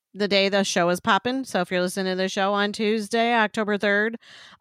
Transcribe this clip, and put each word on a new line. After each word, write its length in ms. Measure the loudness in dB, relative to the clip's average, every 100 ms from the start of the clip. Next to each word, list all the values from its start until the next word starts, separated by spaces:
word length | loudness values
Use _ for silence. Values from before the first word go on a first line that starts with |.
| _
the 160 | -6 0
day 180 | 2 4
the 160 | 2
show 240 | 0 2 2
is 140 | 0
popping. 420 | 2 0 2 -4
So 160 | -4 -4
if 100 | -2
you're 120 | -2
listening 320 | -2 -2 -4
to 20 | -2
the 140 | -2
show 240 | -2 -2
on 180 | 0 -2
Tuesday, 600 | -2 -2 -2 -2 0 2
October 440 | 2 0 -2 -2 0
third, 400 | 2 2 0 -4 -14 -20 -20 -2